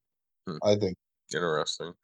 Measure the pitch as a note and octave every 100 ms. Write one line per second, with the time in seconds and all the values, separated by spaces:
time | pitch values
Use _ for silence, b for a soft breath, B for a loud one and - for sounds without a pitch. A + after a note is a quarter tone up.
0 | _ _ _ _ - D#2 G#2+ G#2 G2 F2+
1 | _ _ _ D2+ E2+ D#2 D#2+ - D#2+ -